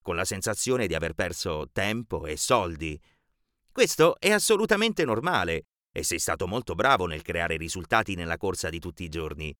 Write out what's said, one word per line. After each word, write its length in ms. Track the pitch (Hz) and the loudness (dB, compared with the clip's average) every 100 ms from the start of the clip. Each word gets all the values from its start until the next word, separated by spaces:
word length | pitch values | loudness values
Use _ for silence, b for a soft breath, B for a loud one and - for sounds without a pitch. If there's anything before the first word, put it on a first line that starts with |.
con 140 | - | -2
la 100 | 85 | -2
sensazione 600 | 95 98 110 104 123 127 101 | -2 -2 -2 -2 0 2 2
di 60 | |
aver 200 | 78 80 | 0 -2
perso 560 | - 90 82 92 78 76 | -2 -4 -2 -4 -4 -4
tempo 540 | - 101 113 117 85 | -2 0 -2 -4 -6
e 120 | 73 78 | -6 -4
soldi? 640 | - 123 90 80 80 73 _ _ _ _ _ _ _ | 2 2 2 -4 -8 -10 _ _ _ _ _ _ _
Questo 480 | - 208 - 156 - | 2 2 6 4 6
è 120 | 196 | 2
assolutamente 720 | 208 - 208 175 202 226 208 | 2 4 2 4 2 2 2
normale 640 | 143 110 160 143 87 82 - _ _ | 0 2 2 0 0 -2 -6 _ _
e 120 | - | -6
sei 160 | - 82 | -4 -2
stato 280 | - 80 90 | -2 -2 -2
molto 280 | 113 - | -2 -4
bravo 320 | 85 131 131 90 | 0 4 4 2
nel 160 | 78 | -4
creare 340 | - 85 85 80 | -4 -2 -2 -2
risultati 560 | 80 92 85 113 107 | -4 -8 0 2 2
nella 220 | 90 85 85 | -4 -4 -2
corsa 320 | 98 90 85 | -2 -2 -6
di 100 | 82 | -6
tutti 240 | 87 80 | -10 -10
i 60 | 85 | -8
giorni. 420 | 80 78 76 78 | -6 -6 -6 -8